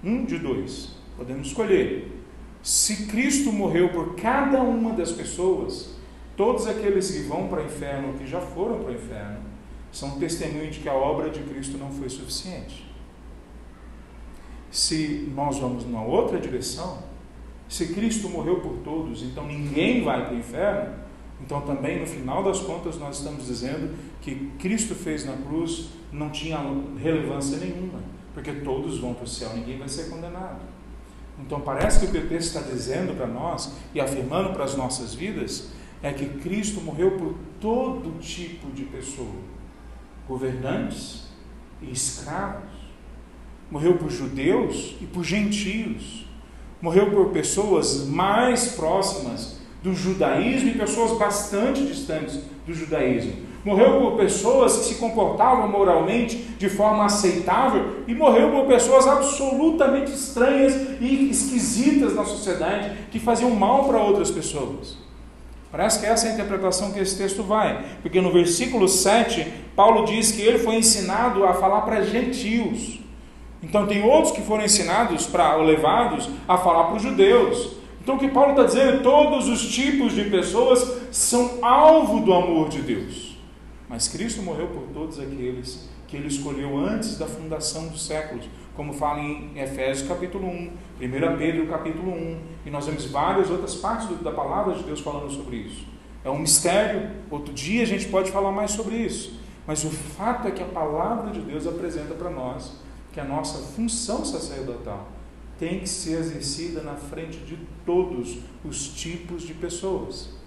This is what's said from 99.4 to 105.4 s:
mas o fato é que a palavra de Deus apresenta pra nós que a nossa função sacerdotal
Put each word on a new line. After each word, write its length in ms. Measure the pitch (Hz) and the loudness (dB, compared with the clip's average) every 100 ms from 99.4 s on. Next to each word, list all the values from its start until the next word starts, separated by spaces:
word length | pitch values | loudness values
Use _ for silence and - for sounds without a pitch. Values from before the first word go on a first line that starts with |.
| - - - | -16 -16 -6
mas 160 | 151 | -4
o 80 | 156 | -4
fato 560 | 143 - - 214 240 208 | -6 -10 -6 -4 -2 -4
é 40 | |
que 120 | - | -6
a 40 | 180 | -6
palavra 640 | 180 151 151 190 226 208 | -4 -2 0 0 -2 -4
de 80 | 175 | -8
Deus 260 | 139 147 165 | -6 -6 -6
apresenta 480 | 170 175 160 147 | -4 -6 -6 -8
pra 160 | 160 - | -8 -8
nós 540 | 139 127 127 - - - - - - | -6 -8 -8 -12 -16 -18 -20 -16 -10
que 40 | |
a 40 | |
nossa 320 | 139 143 147 156 - | -6 -6 -6 -8 -10
função 520 | - 233 - - 226 - | -4 -4 -4 -4 -4 -4
sacerdotal 800 | - - 139 127 117 117 101 98 - - - | -6 -8 -8 -8 -10 -10 -10 -12 -16 -18 -18